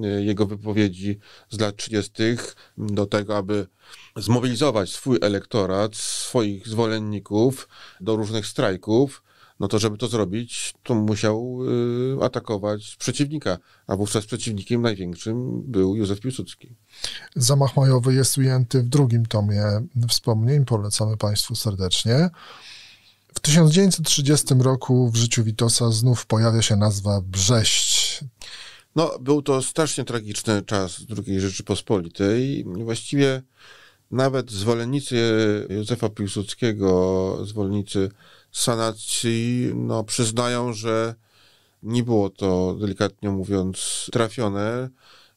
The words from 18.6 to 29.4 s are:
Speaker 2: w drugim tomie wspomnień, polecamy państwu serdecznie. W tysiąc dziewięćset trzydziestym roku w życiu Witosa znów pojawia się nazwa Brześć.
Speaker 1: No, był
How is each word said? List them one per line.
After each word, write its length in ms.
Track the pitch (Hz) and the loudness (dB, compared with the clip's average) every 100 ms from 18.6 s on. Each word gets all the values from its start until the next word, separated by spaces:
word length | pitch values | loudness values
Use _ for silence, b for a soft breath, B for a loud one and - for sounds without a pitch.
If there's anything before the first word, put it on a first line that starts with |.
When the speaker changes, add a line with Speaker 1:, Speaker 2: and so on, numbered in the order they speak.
| 123 131 | 2 2
Speaker 2:
w 80 | 120 | 2
drugim 360 | 147 131 117 113 | 4 4 2 2
tomie 380 | 107 104 101 104 104 147 120 117 | 0 0 2 0 0 -2 -2 0
wspomnień, 560 | - - 110 117 147 131 | 0 0 2 2 2 2
polecamy 520 | 110 104 - 107 107 | 0 -2 -2 -2 0
państwu 380 | 104 104 - 117 | 0 0 -2 -4
serdecznie. 720 | 113 95 92 - 113 127 175 B B B B B B B B B _ - | -2 -2 -2 0 2 4 2 B B B B B B B B B _ -4
W 40 | |
tysiąc 320 | - 160 156 | 4 6 8
dziewięćset 340 | 170 196 170 151 | 6 4 2 0
trzydziestym 560 | - 139 147 - 127 | 2 4 2 4 4
roku 500 | 127 127 - 127 123 | 4 2 2 4 4
w 40 | 117 | 2
życiu 280 | 117 120 | 2 2
Witosa 480 | 110 110 117 - 117 | 0 0 2 2 2
znów 340 | 113 127 117 - | 4 4 2 2
pojawia 360 | 110 113 113 | 2 4 4
się 140 | 104 104 | 2 4
nazwa 460 | 107 101 98 101 | 2 2 0 -2
Brześć. 1040 | 95 98 98 117 - - - - - - 139 - B B B B B 151 | -2 0 2 4 4 2 2 0 0 -4 -12 -16 B B B B B 0
Speaker 1:
No, 240 | 160 - | 0 0
był 220 | 127 147 | 0 2